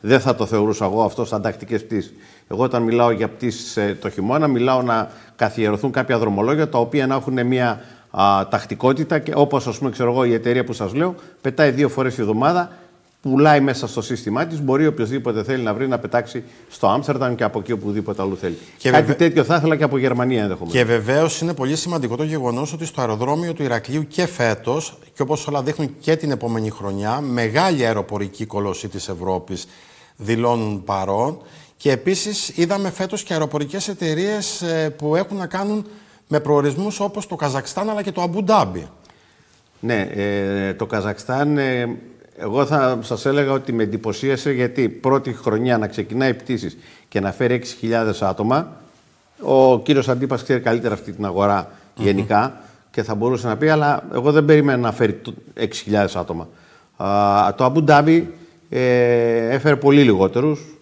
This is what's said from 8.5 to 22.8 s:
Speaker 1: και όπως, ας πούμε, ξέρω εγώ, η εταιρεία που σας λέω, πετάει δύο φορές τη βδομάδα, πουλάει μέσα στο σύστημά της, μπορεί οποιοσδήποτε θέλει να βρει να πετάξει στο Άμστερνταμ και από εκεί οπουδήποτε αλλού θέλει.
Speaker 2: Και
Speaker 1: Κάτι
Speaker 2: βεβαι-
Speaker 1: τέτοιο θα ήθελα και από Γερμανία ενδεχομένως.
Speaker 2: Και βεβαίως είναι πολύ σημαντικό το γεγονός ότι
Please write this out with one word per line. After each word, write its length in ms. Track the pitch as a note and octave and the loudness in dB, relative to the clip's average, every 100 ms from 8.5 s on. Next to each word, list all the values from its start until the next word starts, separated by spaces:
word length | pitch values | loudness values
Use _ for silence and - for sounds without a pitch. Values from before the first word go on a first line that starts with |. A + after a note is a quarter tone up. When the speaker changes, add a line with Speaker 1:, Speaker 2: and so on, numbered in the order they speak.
| G#2 - G2+ B2+ C3+ D#3 D#3 | -4 -4 0 2 2 0 -2
Speaker 1:
και 120 | D#3 D3 | 0 2
όπως, 320 | C#3+ C#3 B2 | 2 2 -2
ας 100 | G#2+ | -4
πούμε, 120 | C3+ | -6
ξέρω 220 | A2 A#2+ | -2 0
εγώ, 120 | B2 | 2
η 100 | B2 | 2
εταιρεία 300 | A2+ A#2 B2 | 2 2 0
που 100 | B2 | -2
σας 200 | A2 G2+ | -4 -4
λέω, 220 | B2 F3+ F3+ - _ | -2 -2 -4 -16 _
πετάει 300 | C3+ C3 D3+ | -6 2 2
δύο 180 | B2+ C#3+ | 4 0
φορές 260 | C3+ B2+ A#2+ | 0 -2 -2
τη 80 | |
βδομάδα, 480 | G#2+ A2 C#3 F3 F3 - - _ _ _ | -2 2 2 2 -2 -10 -20 _ _ _
πουλάει 380 | C#3 C3+ D3+ D3 | 0 4 6 6
μέσα 280 | C#3 B2 A2 | 4 0 -4
στο 140 | - | -6
σύστημά 440 | G#2 A#2+ - A#2 E3 | -6 -6 -4 -4 -4
της, 160 | D#3+ | -4
μπορεί 260 | C#3 C3+ D#3 | 0 2 2
οποιοσδήποτε 560 | B2+ A2 C3 A#2 A2 | 0 -4 -4 -4 -4
θέλει 200 | A2+ C3 | -2 -2
να 100 | A2+ | -2
βρει 140 | G#2 C3 | -2 -2
να 120 | B2+ | -4
πετάξει 440 | A#2 A#2+ A#2+ B2+ - - - | -2 -2 -2 -10 -12 -20 -20
στο 180 | - - | 0 2
Άμστερνταμ 480 | A2 C#3 C3 B2+ A#2 | 2 0 -2 -2 0
και 80 | |
από 160 | G#2+ G#2+ | -2 -2
εκεί 120 | G2 | -4
οπουδήποτε 500 | A2 G#2 G#2 G#2 F#2+ | -4 -2 -4 -4 -4
αλλού 160 | G2 F#2+ | -4 -4
θέλει. 200 | F#2 E2 - - | -6 -8 -14 -4
Speaker 2:
Και 120 | - | 4
Speaker 1:
Κάτι 140 | D3 | 4
Speaker 2:
βεβαι- 140 | D#3 - | 4 2
Speaker 1:
τέτοιο 260 | E3+ E3+ | 4 4
θα 120 | C3 E3 | 2 2
ήθελα 200 | D#3 D#3 | 2 2
και 80 | |
από 140 | D3 C3+ | 0 0
Γερμανία 440 | B2+ B2 B2 B2 | 0 0 0 0
ενδεχομένως. 320 | G#2 F2+ E2+ | -2 -4 -2
Speaker 2:
Και 100 | E2+ | 0
βεβαίως 580 | A2+ A#2 G#2+ C#3 D#3+ - | 2 2 2 2 2 0
είναι 120 | E3 | -4
πολύ 220 | C#3+ C3 D#3 | -4 -4 -2
σημαντικό 400 | F3+ E3+ B2 A#2+ | -2 -4 -4 -4
το 80 | |
γεγονός 500 | D#3 D#3 B2 A#2+ C#3+ | -4 -2 -2 -2 -4
ότι 120 | D#3 | -6